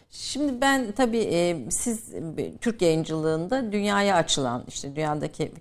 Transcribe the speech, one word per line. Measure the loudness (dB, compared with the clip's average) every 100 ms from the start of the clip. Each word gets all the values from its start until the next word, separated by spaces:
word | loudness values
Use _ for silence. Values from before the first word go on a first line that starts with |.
| _
Şimdi | -12 -6 -2 -2 2
ben | 2 2 0
tabii, | 0 2 2
e, | 2 2 2 0 -2
siz, | -2 -2 -4 -6
e, | -8 -6 -4 -6 -2
Türk | -2 2
yayıncılığında | 4 4 2 0 0 0 0 -2 0
dünyaya | 0 2 2 4 4
açılan, | 4 2 0 -2 -6
işte | -10 -8 -4
dünyadaki | -2 -2 -4 -4 -6 -6